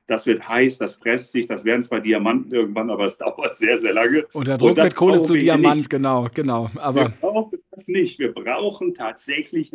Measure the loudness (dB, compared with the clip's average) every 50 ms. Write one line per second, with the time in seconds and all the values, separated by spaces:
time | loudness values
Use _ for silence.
0 | _ -6 -6 -4 0 0 -2 -2 -2 -2 0 2 2 2 2 -2 -8 -8 -8 _
1 | -4 -2 -2 -2 -4 -4 -4 -4 -4 -4 -6 -4 -2 0 0 0 -2 -4 -4 -4
2 | 0 0 0 2 2 0 0 0 -2 -2 0 0 0 0 -2 -4 -4 -4 -2 -2
3 | -2 -2 -4 -4 -6 -6 -6 -4 -6 -6 -4 0 0 2 2 2 0 0 0 2
4 | 2 2 2 0 0 -2 -6 -6 -4 -2 0 4 6 6 6 6 4 2 4 4
5 | 4 6 6 6 4 4 2 4 4 4 4 6 6 4 4 2 0 -2 -2 -2
6 | 0 0 0 0 -2 -4 -4 -4 -2 -2 -2 -2 -4 -6 -8 -6 -4 -2 2 2
7 | 0 0 -2 -4 -4 -2 -2 -2 -4 -4 -10 -16 _ -18 -20 -16 -8 -4 -2 -2
8 | -2 -2 -2 -4 -6 -6 -6 -6 -6 -6 -4 -2 -4 -4 -4 -4 -6 -6 -6 -6
9 | -8 -10 -10 -10 -10 -8 -6 -6 -6 -6 -6 -6 -6 -4